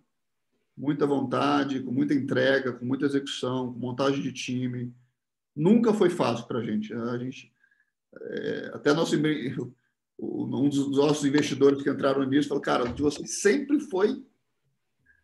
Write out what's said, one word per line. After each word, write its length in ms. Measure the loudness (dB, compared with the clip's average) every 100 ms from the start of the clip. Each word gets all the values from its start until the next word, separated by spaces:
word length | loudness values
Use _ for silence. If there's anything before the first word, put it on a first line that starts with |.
| _ _ _ _ _ _ _ -8
muita 300 | -4 0 2
vontade, 720 | 0 0 0 2 2 0 -4
com 100 | -2
muita 220 | -2 0
entrega, 640 | 0 0 2 4 2 0
com 100 | -4
muita 220 | -4 -2 0
execução, 640 | 0 -2 -4 -4 -2 -4
com 60 | -6
montagem 420 | -6 0 0 0
de 120 | -2
time. 600 | -6 -6 -4 -4 -6 -8 -12 _ _ _ _ _ 0
Nunca 380 | 4 6 6
foi 160 | 4 4
fácil 360 | 2 0 0 -4
pra 160 | -4
gente. 300 | -2 -4 -4
A 240 | -6 -6 -6
gente, 340 | -8 -12 -18 _ _ _ _ _ _
é, 560 | -16 -10 -6 -6 -6 -8
até 180 | -2 2
nosso 240 | 2 2 0
inve-, 400 | 0 -2 -4 -8 -10 -14 _ _ _ -12
o, 260 | -8 -6
um 240 | -4 0 0
dos, 200 | 0 0
dos 100 | 2
nossos 260 | 2 2
investidores 580 | 2 2 0 4 4 4
que 60 | 0
entraram 340 | 0 0 2
nisso 240 | 2 2 2
falou, 140 | -2
"Cara, 220 | 0 0
de 160 | 0 0
vocês 400 | -2 -2 -6 0
sempre 400 | 2 2 2 0
foi, 420 | 0 0 0 0 -10 _ _ _ _ _ _ _ _ _